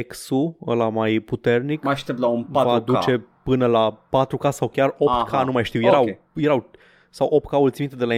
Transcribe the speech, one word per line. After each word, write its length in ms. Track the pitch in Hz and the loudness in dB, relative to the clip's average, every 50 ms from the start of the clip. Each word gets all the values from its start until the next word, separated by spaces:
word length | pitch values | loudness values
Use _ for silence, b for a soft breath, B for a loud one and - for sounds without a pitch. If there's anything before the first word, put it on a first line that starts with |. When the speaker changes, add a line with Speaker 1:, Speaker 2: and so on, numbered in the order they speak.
| 120 | -4
Speaker 1:
X-ul, 480 | - - - - - 135 131 151 170 165 - - | -6 -10 -16 -8 -4 -2 -2 -2 -2 -6 -8 -6
ăla 220 | - 117 117 113 110 | -2 -2 0 0 0
mai 300 | 110 110 110 110 110 110 | 0 0 0 0 0 -2
puternic, 640 | 110 - 127 113 - 123 120 120 131 143 151 147 - | -2 -4 -6 -4 0 0 0 0 0 -4 -6 -4 -4
Speaker 2:
Mă 60 | 139 | -4
aștept 300 | 139 135 - - 131 120 | -4 -4 -6 -8 -4 -2
la 80 | 123 | -2
un 180 | 120 120 117 120 - | 0 0 -2 -4 -2
Speaker 1:
va 140 | - 139 123 | 0 0 2
Speaker 2:
patru 300 | 123 120 117 113 117 127 | 2 2 0 0 0 0
K. 60 | 104 | 0
Speaker 1:
duce 260 | 87 131 123 117 - - _ _ - | 2 0 0 -2 -4 -8 _ _ -4
până 220 | 131 127 127 127 | -2 0 0 2
la 260 | 120 117 113 113 110 107 - _ _ | 2 2 2 2 0 -2 -6 _ _
patru 280 | - 131 131 - - | 0 0 0 0 -2
K 140 | 127 - 143 | -2 -2 -2
sau 160 | 135 - 135 | -2 -2 -4
chiar 280 | 117 - 139 135 135 - | -2 0 0 0 0 2
opt 300 | - 147 143 123 120 117 - | 2 2 2 2 0 0 0
K, 40 | 143 | -2
Speaker 2:
Aha. 100 | 135 127 | -2 0
Speaker 1:
nu 80 | 131 | 0
mai 120 | 127 120 107 | 0 -2 -2
știu. 180 | - - 117 | -2 -2 0
Erau, 220 | 113 - 143 143 123 | 2 4 4 4 2
Speaker 2:
Ok. 140 | 110 - - _ _ - | 0 -2 -8 _ _ -6
Speaker 1:
erau, 360 | 160 147 151 143 120 - _ - b b b b b b b | -2 0 0 0 0 -2 _ -16 b b b b b b b
sau 180 | - - 139 | -6 -4 0
opt 200 | - 156 143 - | 2 2 0 0
K-ul 240 | - - 143 143 131 | 0 0 2 2 2
ținute 240 | 123 - 143 135 131 | 0 -2 -6 -6 -4
de 100 | 123 123 | -4 -2
la 100 | 120 117 | 0 0